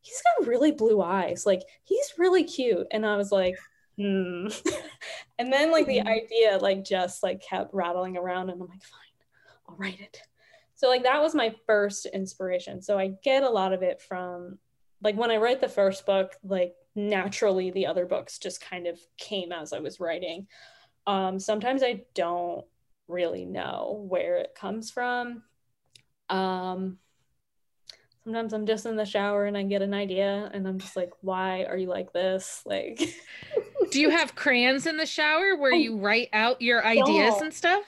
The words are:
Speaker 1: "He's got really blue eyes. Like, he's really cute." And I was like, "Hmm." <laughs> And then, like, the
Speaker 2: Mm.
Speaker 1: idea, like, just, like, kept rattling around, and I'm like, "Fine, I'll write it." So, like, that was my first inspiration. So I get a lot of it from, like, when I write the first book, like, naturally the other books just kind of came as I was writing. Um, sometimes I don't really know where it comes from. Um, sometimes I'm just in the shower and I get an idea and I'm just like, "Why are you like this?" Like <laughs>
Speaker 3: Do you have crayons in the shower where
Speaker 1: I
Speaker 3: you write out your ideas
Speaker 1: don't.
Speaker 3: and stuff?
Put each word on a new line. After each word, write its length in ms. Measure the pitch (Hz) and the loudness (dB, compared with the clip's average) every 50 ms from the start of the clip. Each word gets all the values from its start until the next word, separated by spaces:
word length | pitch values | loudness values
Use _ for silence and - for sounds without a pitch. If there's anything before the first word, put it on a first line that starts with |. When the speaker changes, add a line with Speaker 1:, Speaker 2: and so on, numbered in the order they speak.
Speaker 1:
"He's 200 | _ - 494 - | _ -14 -14 2
got 260 | - 698 679 539 320 | 2 2 4 4 2
really 240 | 233 233 262 294 311 | 2 2 4 4 4
blue 300 | 294 294 220 226 220 202 | 4 4 4 4 4 4
eyes. 440 | 175 170 185 196 180 - 175 - - | 2 2 0 0 0 -2 -4 -2 2
Like, 140 | 208 190 190 - - - _ _ | 2 2 2 -2 -12 -20 _ _
he's 300 | - 392 480 571 - - - | -2 -2 -2 -2 -4 0 2
really 240 | 349 370 359 370 - | 4 4 6 4 2
cute." 420 | - - - 262 240 196 175 190 - | 2 -2 -2 0 2 2 0 0 -2
And 120 | - 214 220 | -2 -2 0
I 100 | 214 208 | 2 2
was 140 | 202 202 202 | 0 0 2
like, 240 | 202 196 185 185 185 - - - _ _ _ _ _ | 2 2 2 2 0 -4 -14 -20 _ _ _ _ _
"Hmm." 500 | - 202 202 196 190 185 180 180 175 185 208 | -4 0 0 2 2 0 -2 -4 -6 -6 -6
<laughs> 60 | 214 - - - - 571 - - - _ - - - - - _ _ - | -8 -4 -4 -4 -4 -4 -10 -14 -18 _ -14 -14 -14 -14 -16 _ _ -6
And 120 | 240 254 | -2 2
then, 200 | 262 277 294 320 | 2 4 4 4
like, 160 | 330 320 - | 4 4 4
the 120 | 269 262 226 | 4 2 0
Speaker 2:
Mm. 60 | 208 | 2
Speaker 1:
idea, 500 | 220 220 220 226 - 220 226 220 214 196 190 | 2 0 0 -2 0 4 4 6 6 6 4
like, 240 | 196 196 190 196 196 | 2 2 0 0 -2
just, 400 | - 202 185 180 185 - - - | -2 0 0 0 -2 -2 -2 -2
like, 180 | 185 185 190 | -2 -2 -6
kept 320 | - - 190 185 - - - | -8 -6 -4 -4 -4 -4 -2
rattling 440 | 190 175 175 175 180 185 185 185 | -2 -2 0 -2 -2 -4 -4 -4
around, 340 | 180 180 185 180 185 185 185 | -4 -4 -2 -4 -4 -4 -6
and 100 | 180 175 | -8 -10
I'm 60 | 180 | -12
like, 160 | 170 180 190 - | -14 -16 -20 -20
"Fine, 840 | - - - - _ _ _ _ _ _ _ _ _ _ _ _ | -20 -20 -20 -20 _ _ _ _ _ _ _ _ _ _ _ _
I'll 80 | - 170 | -20 -12
write 220 | 190 196 196 185 196 | -10 -8 -8 -8 -10
it." 220 | 202 - - - - _ _ _ _ _ _ _ _ _ _ | -20 -20 -20 -20 -20 _ _ _ _ _ _ _ _ _ _
So, 120 | - - | 2 4
like, 160 | 254 254 254 247 | 4 4 6 4
that 180 | 254 269 302 302 | 4 4 4 2
was 100 | 320 320 | 2 2
my 220 | 294 233 220 220 - _ | 0 0 0 -2 -6 _
first 400 | - 220 208 202 202 196 - - | 2 4 4 4 0 -2 -6 -10
inspiration. 760 | - - 196 190 190 - _ 190 185 180 180 180 196 - 185 185 | -8 -6 -6 -6 -8 -8 _ -4 -4 -4 -4 -4 -8 -14 -12 -2
So 160 | - 202 196 | -2 0 0
I 80 | 190 196 190 - - | 0 -2 -4 -2 0
get 180 | 277 262 269 277 | 2 4 4 4
a 60 | 254 | 4
lot 240 | 226 196 190 190 190 | 2 2 2 2 0
of 80 | 180 | 0
it 180 | 190 180 - - | 0 -2 -2 -2
from, 580 | - _ 190 180 180 180 180 175 175 180 196 - _ _ _ _ _ _ _ _ | -8 _ -8 -8 -8 -8 -10 -12 -12 -16 -18 -20 _ _ _ _ _ _ _ _
like, 140 | 202 214 208 | -2 -2 0
when 140 | 208 240 240 | 0 0 2
I 60 | 226 | 2
write 220 | 214 220 240 247 262 | 2 4 2 2 2
the 60 | 262 226 | 0 -2
first 360 | - 208 196 196 190 196 - | 2 2 2 2 2 0 -2
book, 280 | - 196 196 190 190 - - - | 0 2 2 0 -2 -6 -18 -6
like, 320 | 190 196 185 180 175 - _ _ _ _ | -4 0 0 0 -2 -2 _ _ _ _
naturally 760 | 214 208 208 208 190 185 196 196 - 233 208 185 190 185 185 | -4 -2 0 0 0 -2 -2 -2 0 0 2 2 2 -2 -2
the 160 | 180 190 180 | -2 -2 -2
other 180 | 143 170 180 175 | 0 0 -2 -2
books 320 | 175 - - - - - | -2 -4 -6 -6 -10 -16
just 240 | - - 185 - - | -12 -12 -12 -12 -12
kind 240 | - - 185 180 175 | -14 -12 -12 -8 -8
of 140 | 175 165 - _ _ _ | -8 -10 -10 _ _ _
came 340 | - - - 208 190 175 170 | -18 -12 -8 -6 -6 -6 -6
as 220 | 175 165 151 151 - | -8 -10 -8 -8 -8
I 60 | 110 | -8
was 200 | 156 - - - | -8 -10 -8 -6
writing. 480 | 180 165 165 180 180 160 165 180 196 _ - - - - - _ _ _ _ _ _ | -6 -4 -4 -4 -6 -8 -8 -10 -14 _ -20 -20 -20 -20 -20 _ _ _ _ _ _
Um, 320 | 202 202 190 190 185 190 190 | -2 -2 0 0 -2 -4 -4
sometimes 420 | 190 - 214 214 202 247 262 269 262 | -2 -2 -2 0 0 0 2 2 2
I 200 | 240 233 196 - _ _ | 0 0 -4 -10 _ _
don't 520 | - 175 170 175 175 175 175 175 - - _ _ _ _ _ _ _ _ | -2 -2 -2 -2 -4 -4 -4 -6 -8 -12 _ _ _ _ _ _ _ _
really 380 | - 170 180 175 165 180 185 180 | -8 -2 -2 -2 -2 -2 -6 -8
know 600 | 180 190 185 180 - 196 - - - 208 214 202 | -8 -6 -6 -4 -4 -4 -6 -4 -6 -6 -8 -6
where 300 | 190 180 175 170 175 175 | -2 -2 -2 0 0 0
it 180 | 180 - - - | -2 -2 -6 -10
comes 360 | - - 190 208 226 220 220 | -10 -8 -6 -6 -6 -8 -8
from. 520 | - 247 247 247 247 247 240 240 240 226 _ _ _ _ _ _ _ _ _ _ _ - _ _ _ _ _ - | -6 -4 -2 -2 -2 -2 -4 -6 -10 -12 _ _ _ _ _ _ _ _ _ _ _ -20 _ _ _ _ _ -2
Um, 680 | 190 190 190 185 185 185 185 185 185 190 190 190 185 190 _ _ _ _ _ _ _ _ _ _ _ _ _ _ _ _ _ - - _ _ _ _ _ _ | -2 0 0 0 0 -2 -2 -4 -4 -4 -4 -6 -6 -10 _ _ _ _ _ _ _ _ _ _ _ _ _ _ _ _ _ -20 -20 _ _ _ _ _ _
sometimes 300 | 226 220 226 226 214 220 | -6 -4 -4 -4 -4 -4
I'm 120 | 214 214 | -4 0
just 200 | 208 220 214 - | 0 -2 -2 -2
in 100 | 233 226 | -4 -4
the 100 | 214 214 | -4 -4
shower 400 | 202 208 202 202 202 208 202 202 | -2 0 0 0 2 0 0 0
and 120 | 202 202 | 0 -2
I 60 | 202 196 | -2 -2
get 180 | 196 202 196 | 0 0 0
an 120 | 196 196 196 | 0 0 -2
idea 560 | 202 202 190 185 190 196 196 196 202 208 - - | -4 -4 -2 0 0 0 0 0 -4 -6 -8 -6
and 140 | 202 190 | -6 -4
I'm 120 | 190 190 190 | -4 -4 -6
just 160 | 190 - - | -8 -8 -6
like, 160 | 190 180 180 - _ | -6 -6 -6 -8 _
"Why 440 | - 185 185 185 190 190 185 185 190 | -6 -4 -2 -2 -2 -2 -2 -2 -4
are 120 | - - | -4 -2
you 100 | 185 185 | -4 -4
like 260 | 185 180 196 190 - - | -4 -4 -6 -6 -4 -4
this?" 480 | 175 190 190 190 190 190 - - - - | 0 0 0 0 -2 -4 -8 -14 -14 -8
Like 360 | - 196 190 - - 226 - 330 330 - - - - - - - - | -6 -4 -4 -4 -6 -4 -4 -4 -4 -4 -14 -20 -20 -18 -18 -14 -4
<laughs> 400 | 605 466 - - - 587 403 - | -4 -4 -4 -4 -2 -2 -2 0
Speaker 3:
Do 80 | - 269 | 2 4
you 80 | 302 302 | 4 6
have 240 | 302 339 311 - - | 6 4 2 0 -4
crayons 520 | - - 294 254 240 240 254 262 277 - | 0 2 2 4 6 4 4 2 2 0
in 100 | 330 311 | -2 -2
the 80 | 311 320 | -2 -4
shower 500 | - - - 302 302 311 320 381 392 381 | -4 -2 0 2 2 4 4 4 2 2
where 180 | 302 285 262 247 | 4 4 4 4
Speaker 1:
I 40 | |
Speaker 3:
you 220 | 339 302 226 226 208 | 4 4 2 -2 -2
write 300 | 196 202 214 233 240 - - | 0 2 2 2 0 0 0
out 280 | 214 220 240 254 254 | 2 2 2 2 0
your 220 | 240 240 240 233 - | 2 2 2 4 4
ideas 500 | 220 226 262 262 - - 202 - - - | 4 4 6 4 6 4 6 6 4 4
Speaker 1:
don't. 60 | 403 | 2
Speaker 3:
and 120 | 311 311 311 | -2 -4 -6
stuff? 300 | - - 339 370 403 403 | 0 2 2 2 2 0